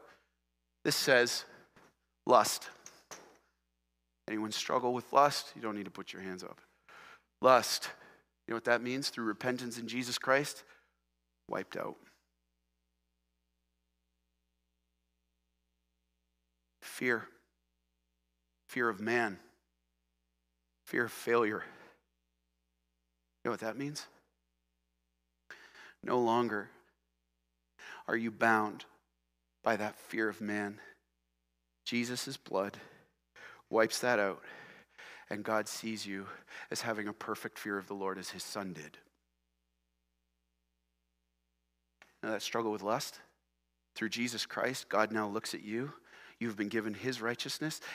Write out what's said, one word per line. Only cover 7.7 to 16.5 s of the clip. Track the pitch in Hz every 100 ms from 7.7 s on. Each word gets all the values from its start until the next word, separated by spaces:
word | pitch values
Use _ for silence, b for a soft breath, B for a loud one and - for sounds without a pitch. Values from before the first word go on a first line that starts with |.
| - - B B B _ _ -
You |
know | 113
what |
that | 120 120
means? | 123 135 143
Through | -
repentance | 113 101 127 123 120 113
in | 113
Jesus | 120 123 113
Christ, | 131 135 147 - - b b b _ _ _ _ -
wiped | - 95 -
out. | - - - _ _ _ _ _ _ _ _ _ _ _ _ _ _ _ _ _ _ _ _ _ _ _ _ _ _ _ _ _ _ _ _ _ _ _ _ _ _ _ _ _ _ _ _